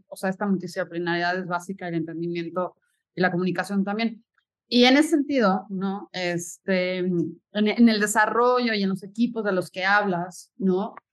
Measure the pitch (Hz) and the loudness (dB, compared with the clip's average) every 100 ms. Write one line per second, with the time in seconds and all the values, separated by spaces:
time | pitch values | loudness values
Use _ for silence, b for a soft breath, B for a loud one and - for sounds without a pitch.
0 | - - 190 190 208 185 175 180 175 170 | -10 -8 -6 -4 -2 -2 -2 -8 -6 -4
1 | 175 170 175 185 180 175 175 190 180 170 | -2 -2 -2 -2 -4 -6 -6 -10 -6 -4
2 | 160 165 170 170 165 170 180 - _ _ | -4 -6 -6 -6 -4 -4 -6 -8 _ _
3 | _ - 180 175 185 180 180 202 185 208 | _ -2 0 0 -2 -2 -2 -2 -2 -2
4 | 226 226 _ _ _ _ _ 240 247 269 | -4 -6 _ _ _ _ _ 4 6 6
5 | 311 320 277 277 208 190 - 190 190 196 | 4 2 0 2 2 2 -2 -6 -4 -6
6 | 330 185 180 175 175 - - 185 180 185 | -8 -6 -4 -4 -6 -10 -2 0 0 -2
7 | 180 175 160 - _ 208 214 233 233 214 | -2 -2 -2 -6 _ 0 0 6 6 6
8 | 208 220 214 226 247 247 240 214 196 185 | 2 2 2 4 2 2 0 0 -2 -4
9 | 202 - 240 226 208 190 180 185 185 208 | -8 -2 -2 0 -2 -2 -2 -4 2 2
10 | 202 175 180 - - - 190 180 220 - | 2 -2 -4 -10 -20 -2 0 2 -2 -8
11 | _ | _